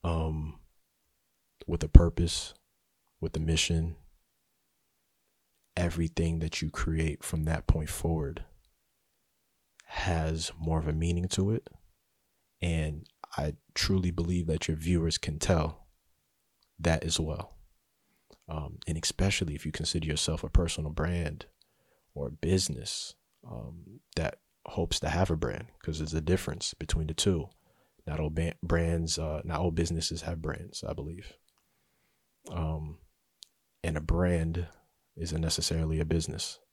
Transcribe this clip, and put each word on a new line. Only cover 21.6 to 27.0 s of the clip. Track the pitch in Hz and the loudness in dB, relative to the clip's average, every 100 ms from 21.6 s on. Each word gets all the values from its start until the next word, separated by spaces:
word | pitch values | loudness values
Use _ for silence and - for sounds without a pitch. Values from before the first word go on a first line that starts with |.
| _ _ _ _ _ | _ _ _ _ _
or | - 69 | -8 -8
a | |
business, | 76 82 95 92 67 - - - - _ _ 117 | -4 2 2 2 -4 -6 -8 -10 -14 _ _ -14
um, | 113 117 85 92 113 _ - | -12 -10 -14 -18 -20 _ -2
that | 78 - _ _ - | -2 -4 _ _ -10
hopes | - 85 - | -4 -2 -2
to | - | -2
have | 78 92 | 0 2
a | 82 | 2
brand, | 62 53 - - | -2 -4 -10 -12
'cause | - 78 | -8 -6
there's | 78 | -2
a | 80 | -2
difference | 78 90 - - - | 2 0 0 -6 -6
between | - - 82 | -8 -2 0